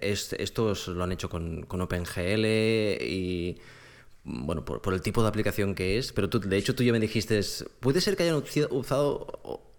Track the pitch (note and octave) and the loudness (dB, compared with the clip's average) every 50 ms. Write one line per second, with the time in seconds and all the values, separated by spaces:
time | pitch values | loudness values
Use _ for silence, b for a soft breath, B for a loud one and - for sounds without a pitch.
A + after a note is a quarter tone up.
0 | - G2+ B2 - - - - - G#2 G2+ - - A2+ G#2+ G2 - - F#2 F2+ F2 | -2 -2 -2 -2 -2 -4 -4 -4 -6 -4 0 0 2 2 0 0 -4 -4 -4 -2
1 | F2+ F2+ F#2 E2+ - F2+ - E2+ E2 E2 E2 D#2 - - - F2+ F2+ - F2+ F2 | -2 -2 -2 -4 -4 -6 -4 -4 -4 -4 -6 -6 -6 -4 -4 -2 -2 0 0 -2
2 | F2 - - F#2 F2 F2+ G#2+ G#2+ A2 A2 A2 A2 A2 A2 A2+ A2 G#2+ G#2 F#2 - | -2 -4 -4 -2 0 0 2 2 2 4 4 4 4 4 4 2 2 2 0 0
3 | B1 A#1 F2+ F#2+ F#2 F2+ F2+ F2 E2+ F2 E2 B B B B B B B B B | -2 -2 -2 -2 0 0 -2 -2 -2 -4 -4 B B B B B B B B B
4 | B B B - - - - B1 C2+ D2+ F2 D#2 - - C#2 - - - F#2 F#2 | B B B -16 -12 -8 -8 -6 -4 -4 -4 -4 -4 -6 -6 -4 0 0 0 0
5 | - - - A#2 A2 G#2+ G#2 G#2 G2+ G#2 G2 - G2+ G2+ F#2+ F2 F#2 F#2 G2 A#2 | 0 0 2 4 4 4 4 2 0 0 0 0 0 0 0 0 0 0 0 0
6 | C3 - - A2 G2 G2 - A2+ F#2+ G2 F#2+ G2+ G2 - A#2 - B2 A#2+ A#2 A#2 | -2 -2 -2 -2 0 2 0 0 0 2 2 2 2 2 0 2 4 4 4 4
7 | A2 G#2+ - A2+ G#2 - A2 G#2 F#2+ - - - - - - - - B2+ C#3 F3+ | 2 2 0 0 0 2 2 2 2 0 -2 -6 -8 -12 -8 -2 2 2 4 4
8 | F3 G#3+ F#3+ - E3+ E3+ D#3+ D3 B2+ - - D3 D3+ - - C3+ A#2 - C3+ C3+ | 4 2 2 2 2 2 2 2 0 0 0 0 0 2 0 -2 -2 0 0 2
9 | D3 C#3+ - - - - - - - - - - - - - | 2 2 0 -2 -6 -10 -12 -12 -10 -10 -10 -10 -12 -14 -8